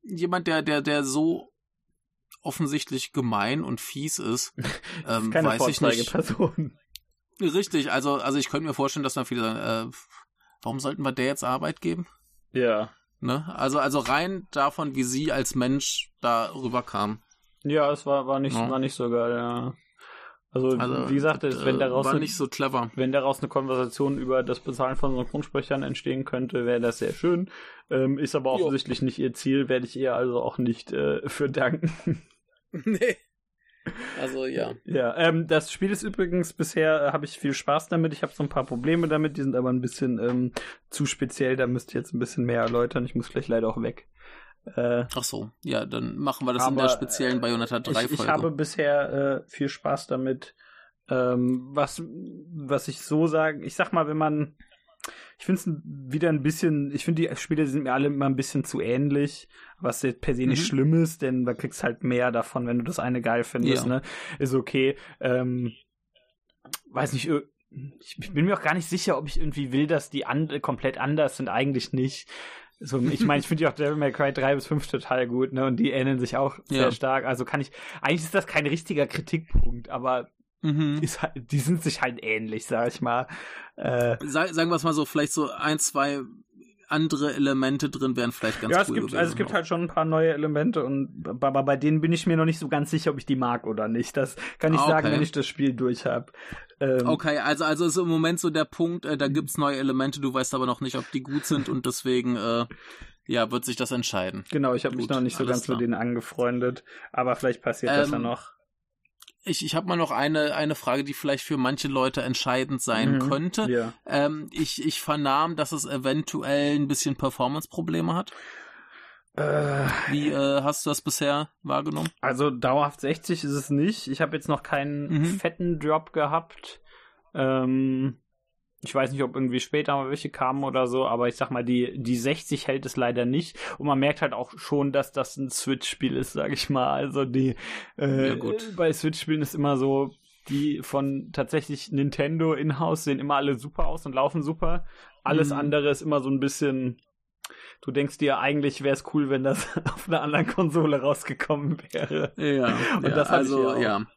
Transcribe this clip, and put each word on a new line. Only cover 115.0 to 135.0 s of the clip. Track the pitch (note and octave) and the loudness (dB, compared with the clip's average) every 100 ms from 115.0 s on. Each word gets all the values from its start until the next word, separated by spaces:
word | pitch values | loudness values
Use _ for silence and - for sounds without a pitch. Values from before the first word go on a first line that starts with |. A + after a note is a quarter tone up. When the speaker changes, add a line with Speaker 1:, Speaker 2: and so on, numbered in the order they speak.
Speaker 1:
vernahm, | - D3+ C#3+ C#3 E3 D#3 | -2 0 2 2 2 0
dass | C#3+ | -2
es | D#3 C3 | -2 -4
eventuell | C#3 C3 D3 - - C3 C#3+ C#3+ D3 | -2 0 0 -2 -4 0 2 2 2
ein | C#3+ | 2
bisschen | C#3+ D3 C3+ | 0 0 0
Performance-Probleme | C3+ - B2+ D3 - - E3 E3 E3+ E3+ | -2 0 0 0 -6 -6 -2 0 0 -2
hat. | - - - - - - - - - - _ - | -4 -12 -18 -18 -20 -20 -20 -20 -20 -20 _ -4
Speaker 2:
Äh, | D3 D3 D3 C#3 C3+ - - | 0 2 2 0 0 -2 0
Speaker 1:
Wie, | D3 D3 | 0 0
äh, | C#3+ C#3 C#3 | 2 2 2
hast | C#3 D3 D#3 | 2 -2 -2
du | |
das | C#3+ | -2
bisher | - - C#3+ C#3+ D3+ _ | -2 0 0 0 -2 _
wahrgenommen? | - C3+ D3+ D3+ D#3+ _ | -2 0 0 -2 -4 _
Speaker 2:
Also | - B2+ D3 | -2 2 2
dauerhaft | B2 B2+ C#3 C#3+ - | 2 2 4 2 0
sechzig | C#3 D#3 - D#3+ D3 | -2 -2 -2 -4 0
ist | |
es | C#3 C3+ | -2 0
nicht. | C#3+ E3+ A3 - | 2 2 0 -6
Ich | C3+ | -2
hab | D#3 | -2
jetzt | D#3 - | -2 -2
noch | D3 | -2
keinen | - C#3+ C#3+ D3 C#3+ | 0 -2 -2 -4 0
Speaker 1:
Mhm. | D#3 E3 | 2 2
Speaker 2:
fetten | F#3+ E3+ - F3 D#3+ | 2 -2 -2 -2 0
Drop | D3 D#3 D#3 | 2 0 0
gehabt. | D#3+ D3 D#3+ E3 - - - - - - _ _ | -2 0 0 -4 -20 -20 -20 -20 -20 -20 _ _
Ähm, | - C3 C3 B2+ C3 C3+ C3 C3+ A#2+ _ _ _ _ _ _ | 0 2 2 2 2 2 2 -2 -4 _ _ _ _ _ _
ich | - | -4
weiß | C3+ C3 | 0 0
nicht, | C#3 | 0
ob | B2+ B2+ | -2 0
irgendwie | C3 B2+ | 0 0
später | - D3+ D3+ C#3+ | 0 -2 0 -2
mal | C3 | -2
welche | D3 - | -4 -6
kamen | - C3 C3+ C#3 | -2 -2 0 0
oder | C3 B2+ | 0 2
so, | B2+ C3 | 2 0
aber | A#2+ B2 | 2 0
ich | - | 0
sag | C3 | -4
mal, | B2 | -2
die, | A#2+ B2 B2 - | 2 2 2 -2
die | A#2 B2 | -2 0
sechzig | B2 D#3 - C#3+ - | 0 -2 -2 -4 -2
hält | C3+ B2+ | -2 -2
es | - | 0
leider | A#2+ A#2+ A#2+ | 0 2 2
nicht. | C#3+ E3 - - - | 0 -2 -10 -12 -4
Und | D3 | 0
man | C3+ | 4
merkt | C#3 - | 2 2
halt | - | -2
auch | A2+ B2+ - | -2 -8 -12
schon, | - D3 C#3 | -2 0 2
dass | C#3 | 0